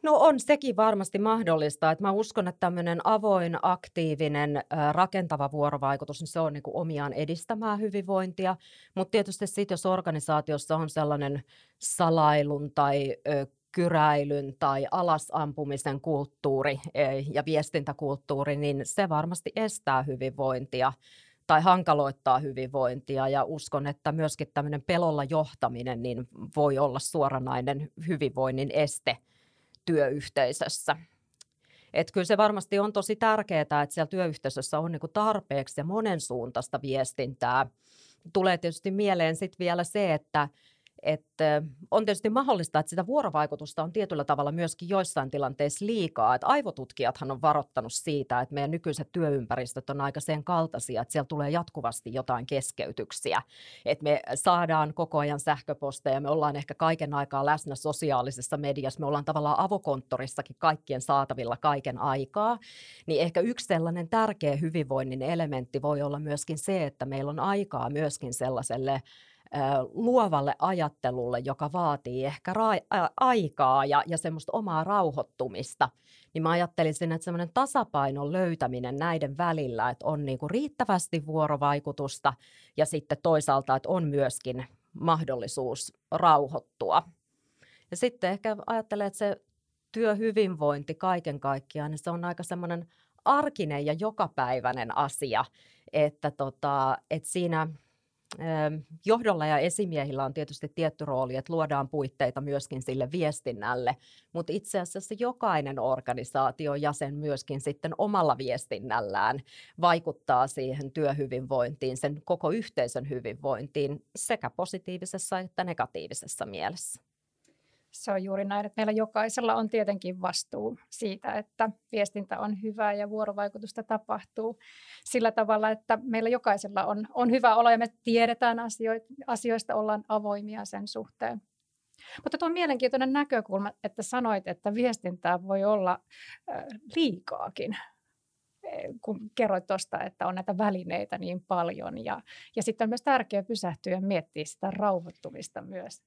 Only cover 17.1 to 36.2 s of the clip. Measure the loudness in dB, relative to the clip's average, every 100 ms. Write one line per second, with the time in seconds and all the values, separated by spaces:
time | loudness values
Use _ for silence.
17.1 | 0 -2 -2 0 0 0 -2 -4 -4 -4
18.1 | -4 -2 -2 0 0 0 -2 -4 -2 0
19.1 | 2 0 -4 -6 -2 -4 -2 0 0 0
20.1 | -2 -4 -2 -2 -2 -4 0 0 0 _
21.1 | -20 -20 _ 4 6 8 6 6 4 4
22.1 | 0 4 4 4 -6 -4 0 0 0 -4
23.1 | 0 2 2 0 -2 -4 -4 -2 -4 -2
24.1 | 0 0 -2 -4 -2 -2 -4 0 2 2
25.1 | 0 0 0 0 -2 -4 -2 -4 -4 -4
26.1 | -6 -8 -12 -8 2 2 4 2 0 -4
27.1 | 0 2 0 -2 -2 -2 -4 -6 -8 -4
28.1 | 0 0 0 0 0 0 2 0 0 -4
29.1 | -4 _ _ _ _ _ _ 0 2 4
30.1 | 0 -2 0 2 0 -4 -4 -2 -4 -4
31.1 | _ _ _ -20 _ _ _ _ -2 0
32.1 | 0 2 4 4 2 -2 0 2 0 -2
33.1 | 0 2 2 2 0 2 0 0 -2 -2
34.1 | 0 -2 -2 -6 -6 -4 -2 -2 -6 -4
35.1 | 0 2 0 -2 -4 -4 -6 -2 0 0
36.1 | -2